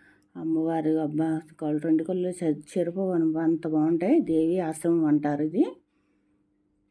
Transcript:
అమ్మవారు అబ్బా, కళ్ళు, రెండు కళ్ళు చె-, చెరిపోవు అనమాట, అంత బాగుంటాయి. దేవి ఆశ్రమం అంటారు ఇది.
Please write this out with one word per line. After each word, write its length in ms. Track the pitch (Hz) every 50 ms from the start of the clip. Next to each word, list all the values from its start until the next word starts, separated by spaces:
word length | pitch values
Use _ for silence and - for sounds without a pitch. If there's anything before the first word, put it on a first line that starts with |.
| _ - _ _ _ _ -
అమ్మవారు 540 | - 156 160 160 160 160 165 165 160 156 156
అబ్బా, 500 | 156 160 156 147 151 156 160 160 160 156 165 - - -
కళ్ళు, 180 | 160 151 151 147
రెండు 260 | 156 165 160 160 160
కళ్ళు 240 | - 185 180 180 180
చె-, 440 | 180 - 175 160 143 151 - -
చెరిపోవు 380 | - 185 170 170 175 190 196 185
అనమాట, 340 | 180 165 160 160 156 160 165
అంత 220 | 160 165 156 -
బాగుంటాయి. 540 | 160 156 156 151 160 170 160 175 214 311 339
దేవి 400 | 202 170 160 160 160 165 180 190
ఆశ్రమం 440 | 170 156 156 - - 170 170 165 156
అంటారు 380 | 151 151 147 147 147 147 147
ఇది. 340 | 156 156 175 220 349 508 - - _ _ _ _ _ _ _ _ _ _ _ _ _ _ _ _ _ _ _ _ _ _